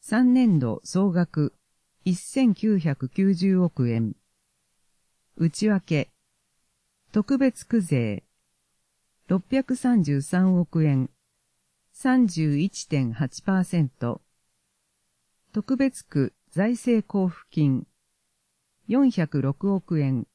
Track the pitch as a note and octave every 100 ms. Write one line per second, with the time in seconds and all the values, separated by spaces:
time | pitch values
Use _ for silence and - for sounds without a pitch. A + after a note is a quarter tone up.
0 | - G#3+ B3+ B3+ B3 E3 B2 A2 - F#3
1 | G3 E3+ F3 - D3 _ _ _ _ _
2 | - F3 - - B3+ F#3+ A3 G3+ D#3 C#3
3 | C3 - G3 F3+ G3 F#3 F3 - B2 A#2
4 | A2+ - _ _ _ _ _ _ _ _
5 | _ _ _ - E3 - G#3+ G3+ - D3+
6 | - _ _ _ _ _ _ _ _ _
7 | _ G#3 - C4+ C4 - - A#3 F3 C3+
8 | A2+ G2+ _ _ _ _ _ _ _ _
9 | _ _ _ F#3 - C4 C4+ B3+ B3+ A#3+
10 | D3+ C#3+ C#3 F3+ F#3+ F3+ E3+ E3+ D3+ C#3
11 | B2+ _ _ _ _ _ _ _ _ -
12 | C4 B3+ A#3 E3+ D#3 C#3+ F#3+ - - C#3+
13 | B2+ A2 D#3 - - F#3+ F3+ F3 C#3+ _
14 | A#2+ - _ _ _ _ _ _ _ _
15 | _ _ _ _ _ - - C4 C4+ -
16 | - D3+ C3 _ _ - G#3 A#3+ - A3+
17 | - G3+ F#3 E3 - - D3 C3 - _
18 | _ _ _ _ _ _ _ _ - A#3
19 | C#4 G#3+ D#3+ D3 C3+ C#3 G3 G3 - D#3+
20 | C#3 C3 -